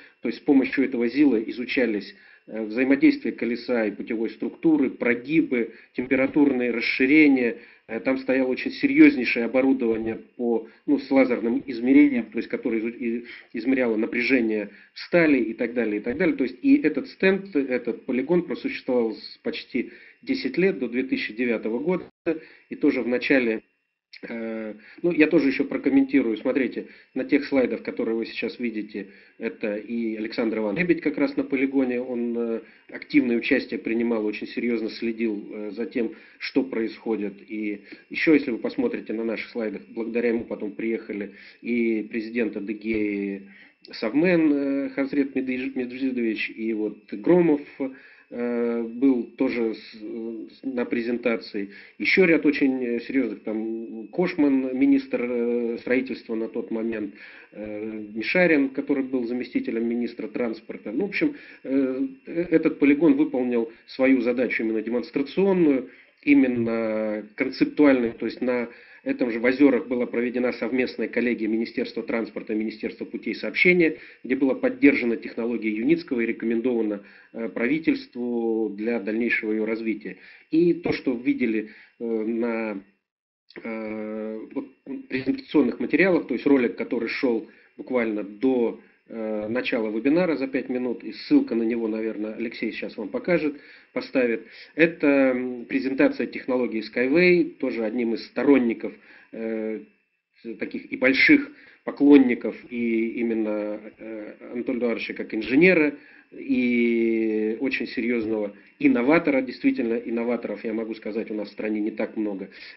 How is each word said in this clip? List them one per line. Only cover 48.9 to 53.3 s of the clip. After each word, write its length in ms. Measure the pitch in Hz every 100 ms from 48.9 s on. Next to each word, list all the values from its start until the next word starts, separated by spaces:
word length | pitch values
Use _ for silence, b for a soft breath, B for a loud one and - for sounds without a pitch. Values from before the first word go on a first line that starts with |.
| 120 139 123 107 -
тоже 360 | 131 117 113
с-, 240 | 107 - 110
э, 480 | 107 117 113 113 -
с-, 120 | -
на 220 | 135 123 117
презентации. 840 | 117 117 120 120 113 - 104 98 B B -
Ещё 280 | - 196 180
ряд 200 | 151 151
очень, 380 | 143 139 131
э, 160 | 120 117
серьёзных, 420 | 117 135 113